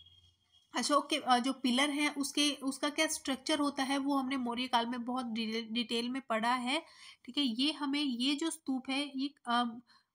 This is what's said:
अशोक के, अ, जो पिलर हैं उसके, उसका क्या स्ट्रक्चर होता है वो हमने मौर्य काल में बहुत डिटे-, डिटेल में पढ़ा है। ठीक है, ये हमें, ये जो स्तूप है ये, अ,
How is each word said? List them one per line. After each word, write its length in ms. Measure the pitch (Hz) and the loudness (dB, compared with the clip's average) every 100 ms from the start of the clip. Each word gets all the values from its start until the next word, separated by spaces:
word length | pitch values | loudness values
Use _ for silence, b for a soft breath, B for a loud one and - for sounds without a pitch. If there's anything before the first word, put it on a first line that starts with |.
| _ _ _ _ _ _ _ 311 | _ _ _ _ _ _ _ -4
अशोक 340 | 240 294 294 | 2 2 4
के, 60 | 302 | 0
अ, 220 | 247 247 | 4 4
जो 140 | 247 | 4
पिलर 360 | 262 254 240 294 | 0 2 4 4
हैं 260 | 294 294 294 | 2 0 0
उसके, 360 | 277 - 294 | -2 2 2
उसका 380 | 269 262 269 294 | 2 -4 -2 -2
क्या 180 | 294 311 | 0 0
स्ट्रक्चर 520 | - - 262 - 311 | 0 -2 -4 0 2
होता 240 | 285 - | 2 0
है 140 | 262 277 | -2 0
वो 200 | 277 277 | 2 0
हमने 200 | 254 269 | 0 -2
मौर्य 300 | 240 233 254 | -2 -2 0
काल 200 | 240 240 | 2 2
में 180 | 247 233 | -2 -2
बहुत 200 | 254 247 | -4 -2
डिटे-, 480 | 220 220 226 226 | -4 -2 -4 -2
डिटेल 360 | 220 240 233 240 | -4 -2 -2 -2
में 120 | 254 | -4
पढ़ा 320 | - 220 226 | -2 0 2
है। 320 | 254 240 294 330 B B B - | 0 0 -2 -4 B B B -8
ठीक 120 | 247 | -2
है, 60 | |
ये 280 | 285 220 285 | 0 2 0
हमें, 300 | 294 285 285 | 0 -2 0
ये 340 | 294 233 254 285 | 0 0 0 0
जो 140 | 330 | -2
स्तूप 400 | - - 262 247 | -4 -4 -4 -2
है 220 | 262 285 269 | -2 -2 -4
ये, 180 | 277 - - | -6 -6 0
अ, 320 | 240 240 226 - b b | 2 0 -4 -16 b b